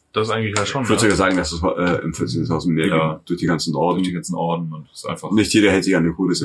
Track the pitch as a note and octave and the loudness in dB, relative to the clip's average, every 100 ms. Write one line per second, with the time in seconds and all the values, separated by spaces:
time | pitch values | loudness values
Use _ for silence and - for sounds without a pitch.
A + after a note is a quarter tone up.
0 | _ A2 A2 A2 A2 G2+ G2+ C#3 A2+ G#2+ | _ -2 -2 -2 -2 -2 -2 -2 0 4
1 | A2 F#2 F#2+ F#2 E2+ E2+ F2+ - F2+ D#2+ | 4 4 2 2 -2 -2 -2 0 0 0
2 | E2 - E2+ E2 D#2+ D#2+ F2 D#2+ D#2+ D#2+ | -2 -4 -4 -2 -2 -2 0 0 2 2
3 | D#2+ D#2 - F2 F2 E2 E2 D2 E2+ F2+ | 0 -4 -6 -2 0 -2 -2 -2 0 0
4 | F#2 F2 D#2+ E2+ E2+ E2+ E2 D#2 D2+ - | -2 -4 -6 -4 -4 -4 -6 -10 -16 -14
5 | C#2 - D#2+ G#2 G2 A2+ G2+ F#2+ F#2 F2+ | -10 -10 -2 0 2 4 6 4 4 2
6 | E2+ D#2+ F#2 E2 | 2 0 0 0